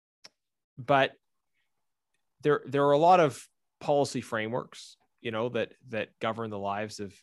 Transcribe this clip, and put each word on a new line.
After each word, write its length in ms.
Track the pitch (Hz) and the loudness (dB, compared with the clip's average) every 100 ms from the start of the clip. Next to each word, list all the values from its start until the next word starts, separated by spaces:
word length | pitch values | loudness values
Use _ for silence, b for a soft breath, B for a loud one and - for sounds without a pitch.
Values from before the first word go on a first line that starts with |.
| _ _ - _ _ _ _ - | _ _ -20 _ _ _ _ -12
but 360 | 123 139 135 - _ _ _ _ _ _ _ _ _ _ _ _ | 0 2 2 -4 _ _ _ _ _ _ _ _ _ _ _ _
there, 200 | 151 147 - | 0 0 -2
there 200 | 139 143 | 0 2
are 80 | |
a 40 | 143 | 4
lot 220 | 170 185 | 6 6
of 260 | 151 117 - _ _ _ | 6 0 -14 _ _ _
policy 400 | - 143 139 127 | -2 0 0 -4
frameworks, 760 | - 113 110 127 - - - - _ _ | -6 -6 -6 -6 -10 -16 -20 -20 _ _
you 100 | 120 | -8
know, 180 | 110 123 | -6 -4
that, 240 | 120 104 _ 127 | -4 -6 _ -12
that 200 | 113 - _ | -8 -8 _
govern 280 | 113 110 113 | -6 -4 -8
the 100 | 104 | -6
lives 400 | 101 101 107 101 | -6 -6 -8 -10
of 140 | 101 - | -14 -14